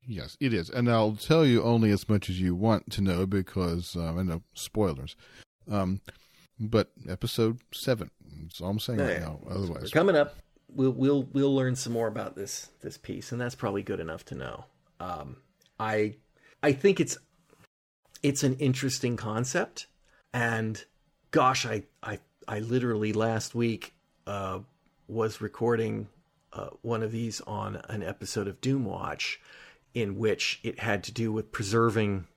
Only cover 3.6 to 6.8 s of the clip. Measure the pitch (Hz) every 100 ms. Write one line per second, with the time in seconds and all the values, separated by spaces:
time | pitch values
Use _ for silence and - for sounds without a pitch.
3.6 | 87 85 87 87 82 82 92 82 _ -
4.6 | - 107 98 69 67 - - - - _
5.6 | - 104 92 98 - - _ _ _ -
6.6 | 107 113